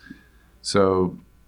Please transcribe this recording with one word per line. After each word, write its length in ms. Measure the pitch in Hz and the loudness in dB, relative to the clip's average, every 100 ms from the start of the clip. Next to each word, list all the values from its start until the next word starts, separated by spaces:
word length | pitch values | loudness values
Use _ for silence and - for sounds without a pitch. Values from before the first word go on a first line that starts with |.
| - - _ _ _ _ | -20 -20 _ _ _ _
So 580 | - 101 95 92 90 - - _ | -2 0 2 2 -2 -4 -18 _